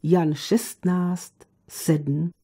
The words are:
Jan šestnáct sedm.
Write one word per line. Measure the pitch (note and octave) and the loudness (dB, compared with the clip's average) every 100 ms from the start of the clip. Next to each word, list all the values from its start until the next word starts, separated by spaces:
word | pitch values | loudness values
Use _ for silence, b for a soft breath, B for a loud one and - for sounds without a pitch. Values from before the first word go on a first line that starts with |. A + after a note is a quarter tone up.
Jan | D#3 F3+ D#3+ | 4 4 4
šestnáct | D3 - A#3 - - F3+ F3+ F3 F3+ - _ - _ _ | -2 0 0 0 -4 -2 0 -2 -4 -8 _ -20 _ _
sedm. | - - D#3 C#3+ C#3+ E3+ - | -8 0 0 0 -2 -4 -6